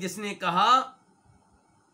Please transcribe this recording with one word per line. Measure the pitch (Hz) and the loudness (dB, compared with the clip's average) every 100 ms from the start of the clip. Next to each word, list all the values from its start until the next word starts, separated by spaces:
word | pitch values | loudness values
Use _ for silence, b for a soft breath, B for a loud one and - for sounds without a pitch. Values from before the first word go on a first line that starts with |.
جس | 180 175 | -8 -8
نے | 208 208 | -10 -6
کہا، | 185 175 214 254 - - _ _ _ _ _ _ _ _ _ | -4 0 4 4 2 -12 _ _ _ _ _ _ _ _ _